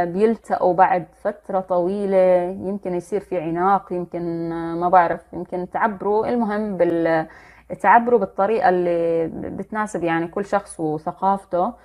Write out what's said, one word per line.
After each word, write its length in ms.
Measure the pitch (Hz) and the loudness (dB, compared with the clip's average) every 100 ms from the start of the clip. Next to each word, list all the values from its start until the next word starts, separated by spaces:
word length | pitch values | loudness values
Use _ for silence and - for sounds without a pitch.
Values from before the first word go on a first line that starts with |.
| 175 | 2
بيلتقوا 640 | 180 220 220 - 196 180 | 2 2 0 -4 0 2
بعد 320 | 175 180 180 160 _ | 4 4 2 -4 _
فترة 380 | 202 208 - 190 | -8 -8 -6 -6
طويلة، 960 | 185 180 175 202 196 190 185 180 180 190 190 | -2 -2 0 -2 0 4 6 4 2 -6 -6
يمكن 280 | 202 190 | -6 -6
يصير 260 | 180 170 196 | -6 -4 -6
في 200 | - 180 | -4 -6
عناق، 520 | 160 165 185 196 - | -4 0 2 2 0
يمكن 580 | 180 170 170 175 170 170 165 165 170 | -8 -6 -6 -6 -6 -6 -6 -6 -2
ما 80 | 175 | 4
بعرف، 320 | 185 170 170 - | 4 4 -2 -8
يمكن 380 | 165 180 180 180 | -12 -8 -8 -6
تعبروا، 560 | 165 214 190 190 208 220 | -2 -2 -2 -2 0 0
المهم 500 | 240 214 208 214 180 | -2 -2 -2 -4 0
بال-، 500 | 170 170 165 165 160 - - - _ - | 2 2 2 0 -2 -12 -20 -20 _ -2
تعبروا 380 | 196 226 233 240 | 4 4 4 0
بالطريقة 500 | 190 - 196 220 - | 0 0 0 2 2
اللي 600 | 180 175 170 165 165 160 | 2 0 0 0 0 -2
بتناسب 720 | - - 180 196 214 214 185 | -6 -10 -10 -8 -6 -6 -4
يعني 240 | 165 165 165 | -2 -2 -2
كل 160 | 208 | -6
شخص 360 | 202 202 196 - | -2 -4 -4 -6
وثقافته، 920 | 156 156 175 - 190 196 - 175 180 - | -4 -4 -6 -2 0 0 -2 -2 -2 -6